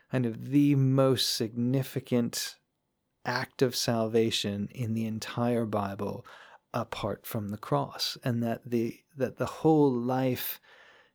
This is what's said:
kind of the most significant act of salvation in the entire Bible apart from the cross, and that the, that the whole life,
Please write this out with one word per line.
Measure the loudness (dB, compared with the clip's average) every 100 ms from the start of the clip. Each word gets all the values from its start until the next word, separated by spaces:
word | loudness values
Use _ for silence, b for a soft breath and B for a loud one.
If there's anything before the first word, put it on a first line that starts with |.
| b
kind | -2 0
of | -4 0
the | 4 6
most | 6 4 6 4 4 0 -2
significant | -2 -2 0 0 -2 -6 -2 0 0 -4 -8 -10 _ _ _ _ _ _
act | -4 -4 -4 0
of | 0 0
salvation | 0 0 2 2 2 0 -2 -4 -6
in | -6 -4 -2
the | -2
entire | -4 -6 -2 0 0 0
Bible | -2 -2 -4 -6 -6 B B B B _
apart | -6 -6 -6 -6 -6 -6
from | -6 -6
the | -8
cross, | -2 -2 -2 -6 -8 -4
and | -4 -2
that | -2 -4 -2
the, | -2 -2 -6 _ -6
that | -6 -4
the | -6
whole | 2 4 6 6
life, | 4 0 0 0 0 -4 -12 b b b b b